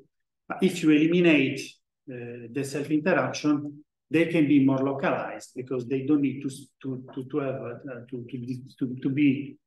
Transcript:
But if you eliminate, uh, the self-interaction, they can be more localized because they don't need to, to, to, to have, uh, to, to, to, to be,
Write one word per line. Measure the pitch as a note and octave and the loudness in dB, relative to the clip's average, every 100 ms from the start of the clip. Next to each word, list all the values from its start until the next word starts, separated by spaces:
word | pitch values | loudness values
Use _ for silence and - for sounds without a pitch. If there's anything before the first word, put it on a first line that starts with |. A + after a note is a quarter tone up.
| - _ _ _ - | -18 _ _ _ -12
But | - | 0
if | F#3+ - | 0 2
you | D#3 | 4
eliminate, | D3+ D#3+ F3+ E3+ D3+ C3+ - - - _ _ - | 6 6 4 6 6 2 -2 -8 -14 _ _ -16
uh, | B2 A#2+ A#2+ A#2 | -12 -12 -12 -10
the | B2 | -6
self-interaction, | C3 D3 D3+ D3+ E3+ D#3+ B2+ - D3+ D3 - - - _ - | -6 -6 -2 0 2 2 0 0 0 0 -2 -12 -20 _ 0
they | D#3 E3 | 2 4
can | E3 C#3 | 4 6
be | C#3+ C3+ | 6 6
more | C3 | 4
localized | C#3 C#3 F3+ B2 - G#2+ - - | 0 0 -2 -2 -4 -10 -12 -12
because | B2 B2+ A#2 | -6 -6 -4
they | C3+ | -2
don't | C3 D3+ | 0 2
need | C#3 - | 2 -2
to, | C3+ - - _ | -8 -10 -16 _
to, | C3+ B2 B2 | -10 -10 -10
to, | - B2+ | -12 -6
to | D3+ | -4
have, | C3+ A#2 | -4 -4
uh, | A#2 A#2+ C#3 B2 A#2 | -8 -12 -14 -16 -12
to, | B2 A#2 | -12 -10
to, | C3 A#2+ B2 - - | -10 -8 -10 -12 -8
to, | C3 B2+ | -6 -4
to | C#3+ | -4
be, | C3+ D3 C#3+ - - | 2 2 2 -4 -14